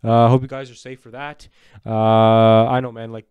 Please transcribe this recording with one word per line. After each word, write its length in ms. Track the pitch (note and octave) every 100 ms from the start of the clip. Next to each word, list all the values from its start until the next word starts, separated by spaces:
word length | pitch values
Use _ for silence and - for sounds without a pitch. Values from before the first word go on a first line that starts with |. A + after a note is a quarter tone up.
Uh, 240 | A2 A#2 A#2
hope 160 | C3
you 40 | C3
guys 220 | C3 C3+
are 60 | A#2
safe 240 | C3 C3
for 100 | A#2+
that. 380 | A#2+ C#3+ D3+ - _ _ G#2
Uh, 840 | - A2 A2 A2+ A2+ A2+ A2+ A2 A#2
I 120 | B2+
know, 100 | B2+
man. 200 | A2+ A2+
Like, 140 | A2+ _